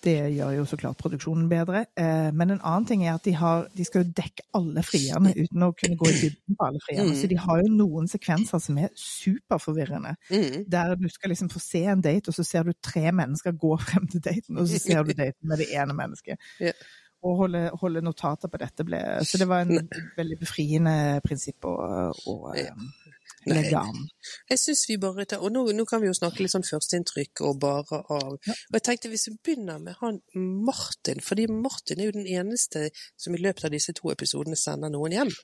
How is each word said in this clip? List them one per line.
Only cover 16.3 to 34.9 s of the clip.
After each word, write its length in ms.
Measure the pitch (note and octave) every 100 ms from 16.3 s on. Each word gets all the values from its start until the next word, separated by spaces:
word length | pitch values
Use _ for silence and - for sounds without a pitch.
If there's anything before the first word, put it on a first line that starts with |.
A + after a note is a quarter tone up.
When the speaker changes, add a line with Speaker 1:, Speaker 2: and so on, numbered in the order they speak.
| - - -
Speaker 2:
Ja. 120 | F3 - - - _ _
Speaker 1:
Å 160 | F3+ F3+
holde, 340 | F#3+ F3 E3+ E3
holde 200 | F#3 E3
notater 460 | E3 D#3+ C#3+ D3+ -
på 100 | -
dette 240 | D3+ - E3
ble, 140 | - - G1+ D#3
så 100 | F#3
det 100 | F#3
var 140 | F3+
en 60 | F3
Speaker 2:
Nei. 280 | E3+ E3 E3 E3 -
Speaker 1:
veldig 220 | D#3+ D#3+
befriende 840 | E3+ - D3+ D#3 D#3+ D#3 D3 C#3+ -
prinsipp 400 | C#3 - - -
å, 460 | F2 F2 F#2 F2+
å, 400 | - - G2 C#2+
Speaker 2:
Ja. 80 | - C#2
Speaker 1:
eh, 40 | - A#2+ - - - _ - -
Speaker 2:
Nei. 100 | D#3+
Speaker 1:
legge 140 | D3+ D3+
an. 320 | G#2 - C#3+ _ - - _
Speaker 2:
Jeg 100 | C4
synes 240 | - D4 -
vi 80 | G#3+
bare 260 | G3 F#3+
tar, 140 | G3+ G#3+
og 80 | F#3+
nå, 140 | A#3+ B3
nå 120 | G#3
kan 160 | A3+ A3+
vi 60 | G#3
jo 60 |
snakke 260 | F#3 F3 -
litt 140 | F#3
sånn 100 | F#3+
førsteinntrykk 760 | F#3 D3+ - F3+ F3 - C#3 -
og 180 | D3 C#3
bare 460 | C#3+ C#3+ C#3+ D3+ -
av, 300 | D3 C3+ C#3 -
Speaker 1:
Ja. 60 |
Speaker 2:
og 200 | A#3 -
jeg 100 | A3
tenkte 260 | - A#3+ A#3
hvis 160 | A3 -
vi 40 | A3
begynner 380 | - D4 G3 D#3
med 140 | E3 F3+
han 200 | A#3+ G#3 _ F#3+
Martin, 840 | F#3 F#3+ A3+ - - - - C3
fordi 280 | - G#3 A3
Martin 500 | A3 B3 - - E3
er 60 |
jo 80 | G#3
den 140 | G#3 F#3+
eneste 640 | F3+ F#3+ A#3+ - D#3 D3+ - - _
som 180 | -
i 40 | F3
løpet 260 | F#3+ F#3
av 60 | D#3
disse 200 | D3 -
to 180 | E3 E3
episodene 420 | D3 C#3+ D3 D3+ D#3
sender 320 | - D3
noen 220 | D#3